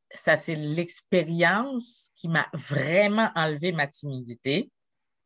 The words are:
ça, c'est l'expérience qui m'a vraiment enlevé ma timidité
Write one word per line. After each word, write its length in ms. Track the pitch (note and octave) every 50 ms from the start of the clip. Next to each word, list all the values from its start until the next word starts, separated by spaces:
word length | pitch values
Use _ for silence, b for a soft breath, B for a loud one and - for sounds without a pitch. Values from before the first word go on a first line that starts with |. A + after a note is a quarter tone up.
| _ _ -
ça, 220 | - - E3+ D#3+ D#3
c'est 160 | - - E3
l'expérience 1600 | D#3 D3+ D3 D3+ E3+ E3+ E3+ - - - _ G3+ F3+ D#3 D#3+ E3+ E3+ E3+ E3+ F#3 G#3 B3 C#4 C4+ A#3+ A#3 - - - - - _
qui 140 | - - E3
m'a 200 | E3 D3+ - - -
vraiment 800 | D3 A#2+ - C#3+ C3+ C3 D3 E3+ F#3+ G#3 G#3 G#3 A3 A3+ - -
enlevé 380 | E3+ D#3+ D#3 D3+ C#3+ D#3+ F#3
ma 160 | E3+ D#3+ C#3+ C#3
timidité 840 | - - - C#3+ C3+ B2+ B2 A#2 A#2+ - - C3+ C#3 F#3 C#4+ - _ _ _ _ _ _ _ _ _ _ _